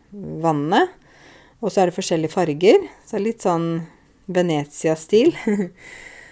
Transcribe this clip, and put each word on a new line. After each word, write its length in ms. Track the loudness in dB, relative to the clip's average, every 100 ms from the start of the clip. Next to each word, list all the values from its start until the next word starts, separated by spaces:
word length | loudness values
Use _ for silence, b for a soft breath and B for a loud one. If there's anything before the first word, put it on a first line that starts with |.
| b
vannet. 760 | -16 -12 -4 0 0 2 2 2 B B B B B B B
Og 120 | -4
så 100 | 2
er 80 | 2
det 80 | 0
forskjellige 340 | -2 -2 -2
farger, 540 | -2 -2 2 4 4 2 -12
så 140 | -10 -4
det 20 |
er 80 | -4
litt 180 | -2 -2
sånn 240 | 0 -2 -4 -8 b b b -6
Venezia-stil. 1080 | -2 0 0 -4 -4 -2 -2 2 2 4 0 -2
<laughs> 280 | -2 -2 -8 B B B B B